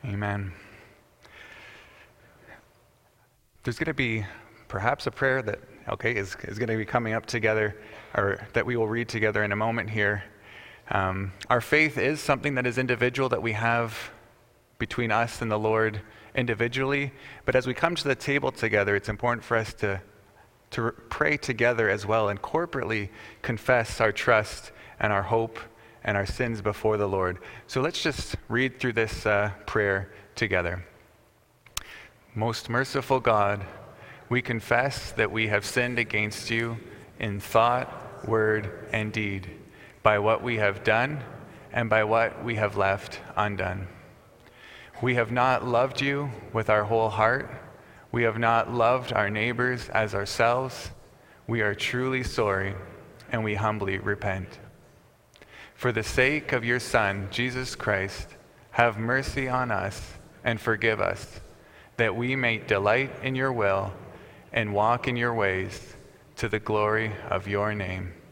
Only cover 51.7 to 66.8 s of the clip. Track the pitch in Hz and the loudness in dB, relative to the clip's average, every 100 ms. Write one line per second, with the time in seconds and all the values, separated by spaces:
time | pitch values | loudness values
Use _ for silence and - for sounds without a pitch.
51.7 | 101 - 127 131 131 127 - 107 95 98 | 0 -2 -2 -2 -2 -2 0 2 2 0
52.7 | 95 92 - - - - 117 110 104 107 | -6 -12 -16 -20 -20 -6 -2 -2 0 0
53.7 | 107 98 95 101 101 104 95 90 - - | 0 -2 -2 -4 -2 -2 -4 -8 -14 -20
54.7 | - - - - _ _ - - - - | -20 -20 -20 -20 _ _ -20 -20 -20 -20
55.7 | - 123 113 107 - 131 151 - 127 113 | -4 0 0 0 2 4 2 0 -2 0
56.7 | 123 - 120 101 98 98 - 127 127 127 | 0 2 2 4 0 -4 -4 -2 -2 -6
57.7 | - - 101 98 - - - - - - | -4 0 0 0 -6 -12 -16 -20 -20 -6
58.7 | - 120 107 113 131 135 - 131 127 127 | 2 4 4 0 0 0 -4 -2 -2 0
59.7 | 101 95 - - - - - - 110 - | -2 -2 -6 -14 -16 -20 -6 -2 0 0
60.7 | 110 113 110 98 92 - - - - - | 2 2 2 0 -2 -8 -16 -18 -20 -20
61.7 | - - - 113 101 123 135 123 113 - | -20 -16 0 0 2 0 0 2 0 2
62.7 | 101 101 117 135 - 131 131 135 123 101 | 2 6 4 2 -4 -4 0 0 2 2
63.7 | 98 98 95 - - - - - 117 107 | 2 0 -8 -16 -18 -20 -20 -4 -2 0
64.7 | 101 107 123 131 120 120 117 98 95 95 | 2 4 2 0 0 0 2 2 2 -2
65.7 | - - - - - - - 113 107 110 | -8 -14 -20 -20 -20 -20 -6 -2 -2 0
66.7 | 107 | 2